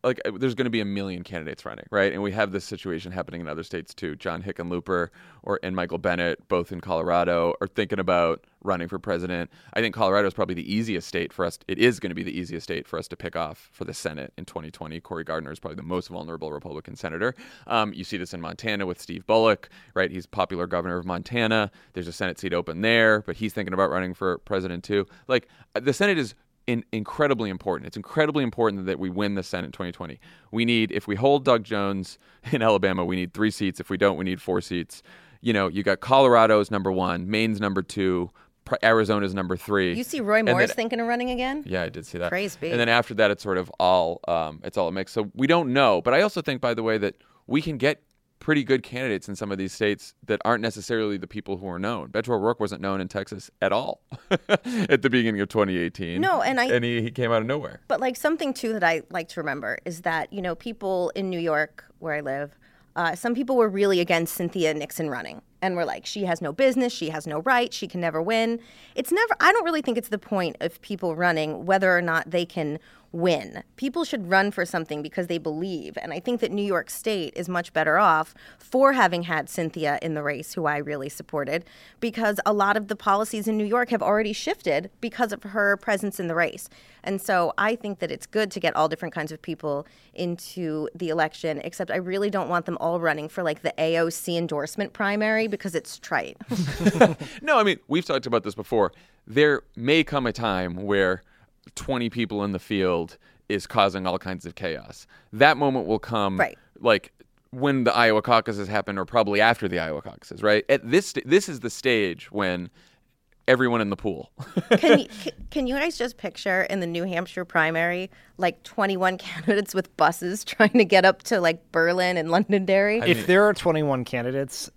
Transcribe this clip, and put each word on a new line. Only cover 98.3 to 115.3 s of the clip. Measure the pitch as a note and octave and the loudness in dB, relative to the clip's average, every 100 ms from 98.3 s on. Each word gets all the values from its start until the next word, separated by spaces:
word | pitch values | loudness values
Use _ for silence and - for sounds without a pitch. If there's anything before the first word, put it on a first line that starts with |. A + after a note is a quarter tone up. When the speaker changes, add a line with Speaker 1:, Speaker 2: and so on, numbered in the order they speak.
| A2+ | 0
Speaker 1:
this | G#2 | 0
before. | G#2 G2 A#2 F#2+ - _ _ - | -8 0 2 2 0 _ _ -2
There | A#2 D3+ C#3 - - | 4 4 4 -4 -4
may | A#2+ D#3+ | 2 4
come | D3+ C#3+ B2 | 4 0 -2
a | |
time | G#2 A#2 F#2+ F2+ F2+ | -2 0 0 -2 -6
where | G2+ G2+ F#2 F#2 _ _ _ _ - - | 0 4 4 2 _ _ _ _ -18 -12
twenty | - B2+ A#2 | -4 -2 -2
people | A#2 A2+ G#2 | -2 -2 -2
in | G2+ | -2
the | F#2 | -4
field | - G2+ F#2 E2+ E2+ - _ _ - | -2 0 2 0 -2 -12 _ _ -4
is | G#2 - | -4 -2
causing | A2+ G2 F#2+ F#2 | 2 2 2 -4
all | F#2 | -4
kinds | F#2 F2+ E2+ | -6 -10 -12
of | - | -8
chaos. | F#2 D#2 - - - - _ | -6 -6 -10 -20 -20 -20 _
That | G#2+ C#3+ C#3 | 6 6 8
moment | C#3+ C3 F2 | 2 0 0
will | A2 | -2
come, | - A2+ G2+ F#2 | 0 0 0 2
Speaker 2:
Right. | E2+ - _ - | -2 -4 _ -2
Speaker 1:
like, | A#2+ G#2 - _ _ _ _ | 4 4 2 _ _ _ _
when | B2+ C#3+ C3+ | -2 2 4
the | A#2 | 4
Iowa | A#2+ A#2 G#2+ | 6 6 6
caucuses | A2+ A#2 A2+ G#2 G2 | 6 4 4 -6 -2
happen | G#2 G2 G2 | -2 -2 -6
or | |
probably | F2+ A#2 G#2 G2+ | 0 2 2 4
after | A2 A#2 G2+ | 4 4 0
the | F2 | -2
Iowa | E2 D2 | -2 -6
caucuses, | - - - - | -10 -18 -18 0
right? | G#2 G#2 - | 4 4 4
At | C3+ A2+ | 2 4
this | D#3+ F#3+ | 0 2
sta-, | C#3 | -8
this | - F3+ G3 | 2 2 2
is | C#3 | -8
the | A#2 | -8
stage | - C3 A2+ F#2+ E2 - | -2 2 2 2 -4 -8
when | G#2 F#2+ F2+ F2 _ _ _ _ _ _ _ - | -2 -2 -2 -6 _ _ _ _ _ _ _ 2
everyone | B2+ B2+ A#2 | 4 6 2
in | G#2 | 0
the | G2 | -2
pool. | G#2+ D#2 - - - | -4 -6 -10 -16 -6
<laughs> | - - A3+ | -6 2 4
Speaker 2:
Can | E4 C#4+ | 8 6
y-, | - | 4
c-, | G#3+ - | -10 -10